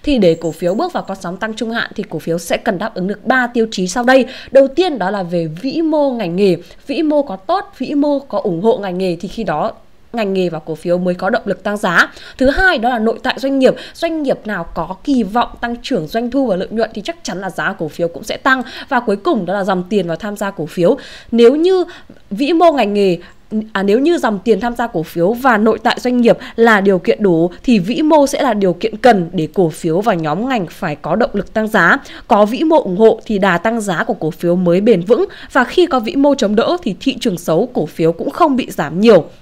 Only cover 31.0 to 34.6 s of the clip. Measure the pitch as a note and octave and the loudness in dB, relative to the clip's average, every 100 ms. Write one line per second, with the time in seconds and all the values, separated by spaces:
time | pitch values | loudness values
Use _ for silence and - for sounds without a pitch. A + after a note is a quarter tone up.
31 | D3 G3 - G3+ F#3 A3 G#3+ G#3+ E3+ C#4 | -4 -2 0 -2 -4 -4 0 2 4 2
32 | - - - G#3 G#3 A#3 D#4+ D#4+ G3+ F3+ | -2 -20 0 2 4 2 2 2 2 4
33 | A3 - - G#3 F#3+ F3 A3+ A#3 G3+ D#3+ | 4 4 -2 0 2 2 0 -2 -2 -4
34 | A3+ G3+ D#3+ - F3 F3 | -2 -4 -4 -2 0 2